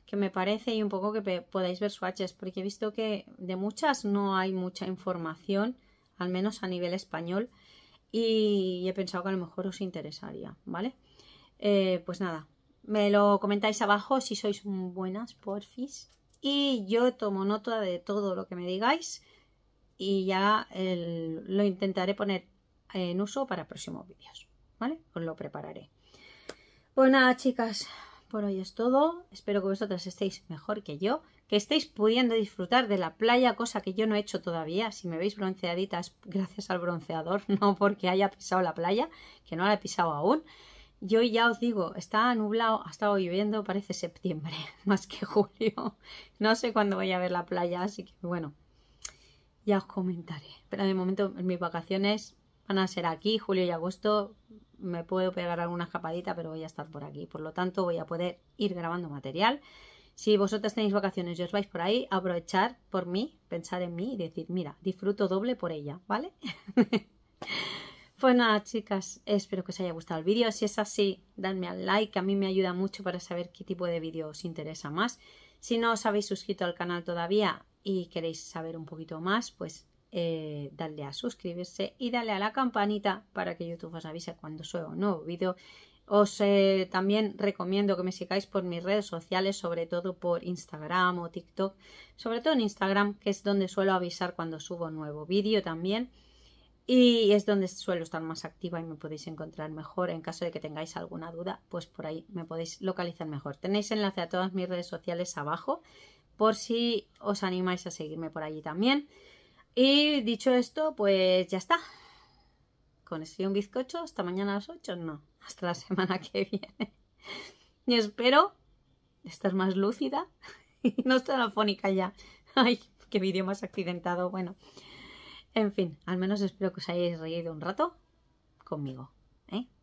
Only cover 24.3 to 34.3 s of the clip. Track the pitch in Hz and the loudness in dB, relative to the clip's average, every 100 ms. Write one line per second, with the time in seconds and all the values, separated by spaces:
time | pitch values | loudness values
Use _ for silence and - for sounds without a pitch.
24.3 | - - _ _ _ 240 320 - 170 165 | -20 -20 _ _ _ -6 -6 -10 -8 -6
25.3 | 156 170 147 156 - - _ _ - - | -6 -10 -10 -12 -14 -18 _ _ -20 -20
26.3 | - - - _ _ _ - 262 269 254 | -20 -20 -20 _ _ _ 6 8 8 8
27.3 | 247 262 247 226 202 - - - - _ | 6 2 0 -2 -2 -8 -14 -20 -20 _
28.3 | 214 202 190 185 - 240 269 311 349 - | -4 -2 -2 -6 -2 4 4 4 0 -12
29.3 | 190 - 202 190 196 208 180 185 - 196 | -10 0 0 2 -2 -2 -4 -6 -4 -4
30.3 | - - 156 - 214 190 147 196 302 - | -4 -12 -12 -6 -6 -6 -4 0 -2 -4
31.3 | _ _ 208 208 302 - - 214 240 240 | _ _ 0 4 2 0 2 4 6 4
32.3 | 226 202 - 180 247 226 196 160 - 226 | 2 0 -4 2 4 4 2 0 0 4
33.3 | 247 247 - 233 220 196 190 220 208 208 | 6 4 2 -2 -2 -4 0 2 2 0